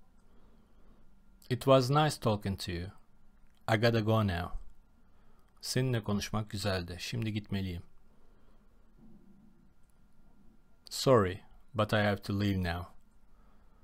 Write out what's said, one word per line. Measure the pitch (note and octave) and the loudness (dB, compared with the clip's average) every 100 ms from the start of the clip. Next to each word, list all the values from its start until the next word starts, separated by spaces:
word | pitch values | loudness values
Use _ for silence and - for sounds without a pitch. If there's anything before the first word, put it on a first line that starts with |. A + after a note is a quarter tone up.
| - - - - - - - - - - - - - - - | -20 -20 -20 -20 -20 -20 -20 -20 -20 -20 -20 -20 -20 -18 -6
It | B2 | -2
was | - C3+ B2 | 6 6 6
nice | D3 D3+ - | 4 2 2
talking | A#2+ G#2 G2+ F#2+ | 0 0 -2 -4
to | - | -6
you. | E2+ F2+ - - - - - - - - | -6 -8 -12 -20 -20 -20 -20 -20 -12 -2
I | A2+ | 2
gotta | A#2 A2+ | 4 2
go | G#2+ A2 G2+ | 2 2 2
now. | F2 F2 - - - - - - - - - - - | -2 -4 -6 -8 -16 -20 -20 -20 -20 -20 -20 -20 -14
Seninle | - B2+ C3 A#2 | -6 -2 0 0
konuşmak | G#2 G2+ - A2 G#2+ | -2 -2 -2 -4 -4
güzeldi. | G2+ G#2+ F#2+ F2 F2 | -4 -4 -4 -4 -10
Şimdi | - B2 A2 | -8 -4 -4
gitmeliyim. | G#2+ G#2 G2 F#2+ F2 - - - - - - - - - - - - - - - - - - - - - - - - - - - - - - - | -4 -4 -4 -4 -8 -12 -18 -20 -20 -20 -20 -20 -20 -20 -20 -20 -20 -20 -20 -20 -20 -20 -20 -20 -20 -20 -20 -20 -20 -20 -20 -20 -20 -20 -20 -12
Sorry, | - - B2 F#2+ F#2 - - - | 0 6 6 6 0 -10 -20 -8
but | A2+ G#2+ | -2 0
I | G#2+ | 2
have | G#2 G2+ | 2 0
to | - G2+ | -2 0
leave | G2+ F#2+ | 0 0
now. | F2+ E2+ F2+ - - - - - - - - - | -2 -4 -8 -16 -20 -20 -20 -20 -20 -20 -20 -20